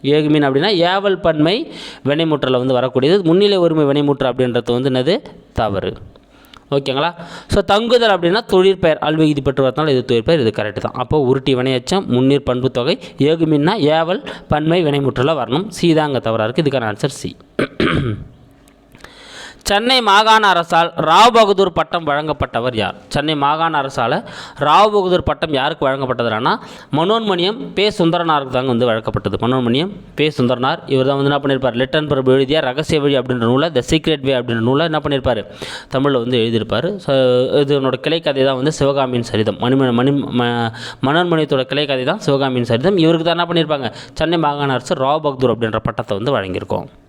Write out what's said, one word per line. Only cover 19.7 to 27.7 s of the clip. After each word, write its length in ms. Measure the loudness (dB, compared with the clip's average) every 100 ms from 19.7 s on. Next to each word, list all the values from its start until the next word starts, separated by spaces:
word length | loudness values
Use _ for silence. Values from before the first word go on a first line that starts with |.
| 0 2 2
மாகாண 420 | 4 4 6 4 4
அரசால் 380 | 2 2 0 0 0 4
ராவ் 280 | 6 6 6
பகதூர் 360 | 4 4 2 0
பட்டம் 280 | -4 -4 -2
வழங்கப்பட்டவர் 680 | -2 -2 -4 -2 -2 -2 -2
யார்? 160 | -4 -6 -6
சென்னை 200 | -4 -2 0
மாகாண 320 | 0 2 0 -2
அரசால 320 | -4 -2 -2 -2 -6 -16 -18 -4 2
ராவ் 280 | 4 4
பகதூர் 320 | 2 2 0 0
பட்டம் 260 | -4 -2 -2
யாருக்கு 260 | -2 -2 -2
வழங்கப்பட்டதுனா, 680 | -2 -2 -2 -2 0 0 -2 -6 -20 -6 -2
மனோன்மணியம் 600 | 0 0 0 0 -2 -4 -8